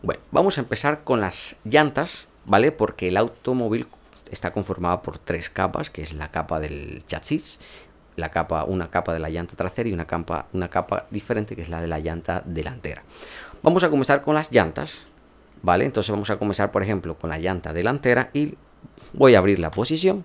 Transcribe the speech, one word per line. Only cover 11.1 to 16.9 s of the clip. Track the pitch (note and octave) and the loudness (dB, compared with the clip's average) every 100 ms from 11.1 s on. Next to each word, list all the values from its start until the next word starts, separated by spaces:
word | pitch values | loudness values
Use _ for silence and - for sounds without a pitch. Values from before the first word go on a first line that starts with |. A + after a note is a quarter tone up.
| G#2 - A2 G#2 F2+ | -10 -4 -4 -4 -8
que | |
es | E2 | -8
la | E2 | -6
de | E2+ | -4
la | D#2+ | -4
llanta | D#2+ E2+ E2 F2 - | -4 -6 -4 -6 -4
delantera. | D#2+ D#2 B2 - - - - - - - - | -6 -6 -8 -10 -12 -16 -20 -18 -18 -18 2
Vamos | D#3+ F3 | 4 6
a | F3 | 4
comenzar | D3 C3 C#3+ | 4 4 2
con | - D3+ | 4 0
las | D#3 | 4
llantas, | A#2+ E2 D#2 - - - - _ - - - | 4 4 -2 -10 -12 -20 -20 _ -20 -20 -4
¿vale? | F2+ F2 C3+ | 2 4 4
Entonces | A2+ G#2 | 0 -2
vamos | G#2 G2+ | -2 -2
a | G2 | -2
comenzar, | G#2 G2 G2+ | -2 0 0
por | G#2+ | 0
ejemplo, | F#2+ | 0